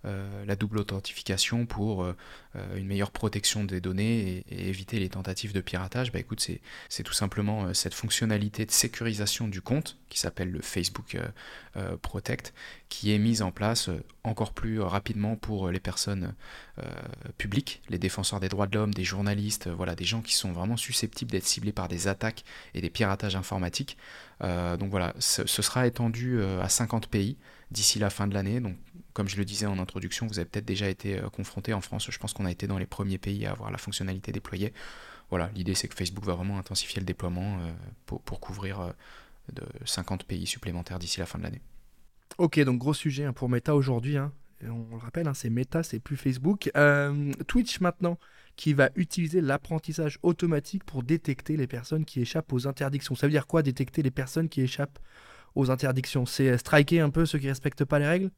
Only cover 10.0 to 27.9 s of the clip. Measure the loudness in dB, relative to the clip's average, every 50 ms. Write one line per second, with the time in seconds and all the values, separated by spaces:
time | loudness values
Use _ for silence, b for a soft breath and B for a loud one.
10 | -18 -6 -4 -2 -2 -2 -2 -2 -4 -2 -2 -4 -6 -4 -2 0 0 0 -2 -4
11 | -8 -6 -6 -6 -6 -6 B B B B B B B B -8 -6 -4 -4 -6 -4
12 | -6 -4 -6 -4 -2 -2 -4 -4 -4 -14 B B B B B B B B -10 -2
13 | 2 4 4 6 6 6 4 4 2 0 0 0 0 2 2 2 0 0 -2 -4
14 | -6 -10 -18 -6 _ -4 0 0 -2 -2 -2 -2 -2 0 0 0 2 2 2 0
15 | 0 0 -2 0 0 0 0 -2 -2 -4 -2 0 0 0 0 0 -2 -4 -2 -2
16 | -2 0 -2 -2 -2 -4 -6 B B B B B B B B -10 -10 -10 -10 -10
17 | -10 -10 -12 -12 -12 -14 -8 -6 -4 0 0 0 -2 -2 -10 -12 -8 -4 -2 0
18 | 0 0 0 0 -2 0 0 0 0 0 2 2 0 2 2 2 2 2 2 0
19 | 0 -2 0 0 2 2 2 2 0 0 -2 -2 -4 -6 -4 -2 -2 -2 -2 -2
20 | -2 -2 -2 -2 0 0 0 0 0 0 -2 -2 0 0 0 -2 -2 -2 -2 -2
21 | -2 -2 -4 -6 -4 -2 -2 0 0 0 0 0 0 -2 -2 -2 -2 -2 -2 0
22 | 0 0 0 2 -2 -4 -4 -4 B B B B B B B -4 -4 -4 0 2
23 | 2 2 2 0 0 -2 -2 -2 -2 -2 -2 0 0 0 -2 -2 -4 -6 -8 B
24 | B B B B B B B B -2 0 0 0 0 0 0 0 0 0 0 0
25 | 0 0 0 0 0 0 2 2 0 0 0 0 0 0 2 4 2 2 2 2
26 | 0 0 0 0 0 0 2 2 2 2 0 0 2 2 2 2 2 2 0 -2
27 | -2 0 0 2 2 0 -2 B B B B B B B -4 2 2 4